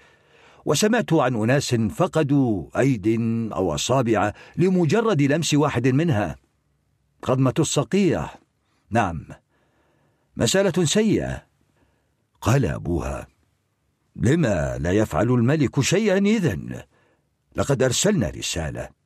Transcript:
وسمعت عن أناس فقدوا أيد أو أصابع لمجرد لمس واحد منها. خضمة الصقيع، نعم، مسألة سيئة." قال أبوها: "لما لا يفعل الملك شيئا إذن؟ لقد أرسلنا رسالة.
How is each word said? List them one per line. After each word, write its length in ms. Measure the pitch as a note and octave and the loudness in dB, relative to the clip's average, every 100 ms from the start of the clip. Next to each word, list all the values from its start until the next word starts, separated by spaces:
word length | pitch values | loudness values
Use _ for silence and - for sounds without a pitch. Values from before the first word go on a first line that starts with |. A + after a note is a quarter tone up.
| _ _ _ _ - - | _ _ _ _ -20 -8
وسمعت 480 | - D3 G#3+ A#3 D3+ | -2 0 2 0 2
عن 220 | D#3+ C3 | 2 2
أناس 400 | A#2+ A2 C#3+ - | 0 2 0 0
فقدوا 1080 | A#2+ A2 - F3+ D#3+ C#3+ C#3+ B2+ G2+ C2+ F#2 | -2 -2 -2 -2 0 2 2 2 0 -4 0
أيد 260 | C3+ A#2+ G2 A2+ A2+ A2+ A2+ | 0 0 0 0 0 -2 -4
أو 220 | F2+ F#2 | -2 -2
أصابع 580 | D2 - C3 A#2 G#2+ G#2 - - - | -2 0 0 2 2 0 -4 -8 0
لمجرد 680 | F3+ F#3 D#3+ G3+ A3+ E3 | 2 2 2 2 2 2
لمس 320 | C#3+ D#3 D#3 | 2 2 2
واحد 340 | D3 D3 B2 B2+ | 2 2 2 2
منها. 480 | C3 E3+ G#2 F2+ - _ _ _ _ _ _ _ _ | 2 2 0 -2 -8 _ _ _ _ _ _ _ _
خضمة 320 | - C3 C3+ E3 | -2 0 0 0
الصقيع، 720 | D3+ - C#3 F#3+ F#3 F#2+ - - _ _ _ _ - | 0 -2 0 0 2 0 -6 -14 _ _ _ _ -4
نعم، 360 | A2 G2 D#2+ - - _ _ _ _ _ _ _ _ _ - | -2 -2 -4 -12 -20 _ _ _ _ _ _ _ _ _ -4
مسألة 480 | A#2 F#3+ G3+ E3 | 0 2 0 0
سيئة." 640 | D#3 G#3 A3 G#2+ C2 C2 - _ _ _ _ _ _ _ _ _ | 0 2 2 0 -2 -8 -14 _ _ _ _ _ _ _ _ _
قال 260 | - C#3 G2 | 0 0 0
أبوها: 600 | A#1+ B1 E2+ D#2 C2 - _ _ _ _ _ _ _ _ - | -4 -4 -4 -4 -10 -12 _ _ _ _ _ _ _ _ -2
"لما 640 | G#2+ E3+ C3 F2+ C2+ B1 | 0 2 2 0 -2 -4
لا 140 | D#2+ | 0
يفعل 380 | G2+ G#2+ D#2 A2+ | 0 0 0 0
الملك 500 | B2 A#2 D#3 C3 - | 2 2 2 0 0
شيئا 380 | - F#3 A3 F#3+ | 0 0 2 2
إذن؟ 640 | G3+ A3+ D3+ E2 A#1+ B1 - _ _ _ _ _ _ - | 2 2 0 -4 -8 -14 -16 _ _ _ _ _ _ -4
لقد 260 | G2+ C3 | -2 0
أرسلنا 460 | C3 A#2+ F#3 G3 F2 | 0 0 0 0 -2
رسالة. 600 | - - F2 D#2 A#1 - _ | -4 -8 -6 -6 -8 -14 _